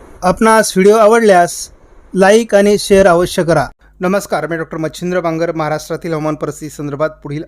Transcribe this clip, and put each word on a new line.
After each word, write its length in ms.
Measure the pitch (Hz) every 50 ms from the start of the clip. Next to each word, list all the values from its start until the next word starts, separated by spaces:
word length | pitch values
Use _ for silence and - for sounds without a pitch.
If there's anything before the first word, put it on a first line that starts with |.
| - - - -
आपणास 500 | - 185 185 - 226 220 220 220 208 - -
व्हिडिओ 200 | 185 190 202 214
आवडल्यास 600 | 233 214 208 226 233 226 208 185 175 175 170 - - - - _ _ _ _ - - - - -
लाईक 420 | 180 190 190 214 233 233 - 208
आणि 220 | 202 202 208 208 -
शेअर 280 | - - 202 196 190
अवश्य 360 | 190 170 175 180 165 - 190 165
करा. 220 | 165 165 147 123 - - _ _ _ _ -
नमस्कार, 480 | 180 180 196 202 190 - 208 151 156
मी 100 | 151 165
डॉक्टर 200 | 160 160 156 170
मच्छिंद्र 420 | 160 160 151 - - 175 180 180 180
बांगर. 320 | 170 165 160 160 170 165
महाराष्ट्रातील 600 | 160 165 151 151 156 151 - - 165 151 - 170 160
हवामान 220 | 151 156 156 151
परिस्थिती 340 | 147 156 151 143 - 156 147
संदर्भात 500 | - - 147 143 139 143 156 156 156 _ -
पुढील 200 | 143 143 151 156